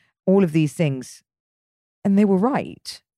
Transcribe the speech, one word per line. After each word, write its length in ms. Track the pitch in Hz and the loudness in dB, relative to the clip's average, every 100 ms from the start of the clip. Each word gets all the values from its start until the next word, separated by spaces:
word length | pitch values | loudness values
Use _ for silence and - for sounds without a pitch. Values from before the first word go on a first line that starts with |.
| _ _ - | _ _ 0
All 160 | 196 | 2
of 80 | 180 | 2
these 220 | 160 151 | 2 -2
things. 480 | - 156 131 123 - _ _ _ _ _ _ _ _ | -2 -4 -4 -10 -20 _ _ _ _ _ _ _ _
And 140 | 202 196 | 0 2
they 60 | |
were 120 | 208 190 | 2 2
right. 640 | 226 240 - - - - _ | 0 -4 -6 -14 -20 -20 _